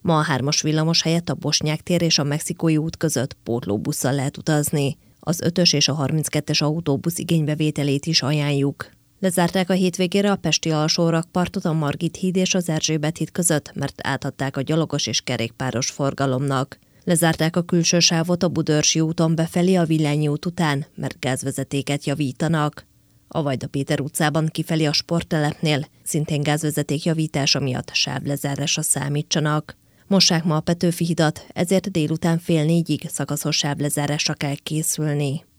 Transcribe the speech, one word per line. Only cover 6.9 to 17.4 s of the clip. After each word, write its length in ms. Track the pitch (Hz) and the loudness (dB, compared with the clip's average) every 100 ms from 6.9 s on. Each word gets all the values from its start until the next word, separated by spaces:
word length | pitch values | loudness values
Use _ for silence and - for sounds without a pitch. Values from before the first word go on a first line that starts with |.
| 139 170 170 | 0 -2 -4
igénybevételét 880 | 170 165 151 151 151 151 143 139 160 | 0 0 2 0 0 0 0 0 0
is 160 | 156 | -2
ajánljuk. 680 | 127 151 143 143 139 - - _ _ _ | 0 0 0 0 0 -2 -14 _ _ _
Lezárták 500 | 190 175 175 196 180 | -2 2 2 0 0
a 40 | |
hétvégére 580 | 185 185 175 180 202 202 | 2 0 0 0 2 2
a 40 | 196 | 0
pesti 340 | 165 151 160 | 0 -2 0
alsó 400 | 156 156 - 165 | 0 0 2 2
rakpartot 560 | 165 165 185 175 196 180 | 2 0 -2 -2 -2 -2
a 80 | |
Margit 420 | 160 143 - 165 - | 0 0 -2 -4 -2
híd 200 | 185 185 | -2 0
és 180 | 185 | 2
az 160 | 190 175 | 0 0
Erzsébet 480 | 156 - 156 151 165 | -2 0 0 -2 -4
híd 140 | 156 | -4
között, 400 | - 170 147 - - | 0 2 0 -2 -6
mert 240 | 139 - | -6 -6
átadták 540 | - 135 139 - 139 139 | -4 -4 -4 -4 -4 -4
a 40 | |
gyalogos 460 | 135 156 151 143 107 | -2 0 0 -2 -2
és 140 | 117 | -4
kerékpáros 680 | - 123 117 - 131 113 104 | -4 -2 -4 -4 -4 -2 -4
forgalomnak. 920 | - 139 139 135 127 143 135 135 - _ _ | -2 -2 0 0 0 0 -2 -2 -8 _ _
Lezárták 520 | - 165 165 160 | 0 2 4 4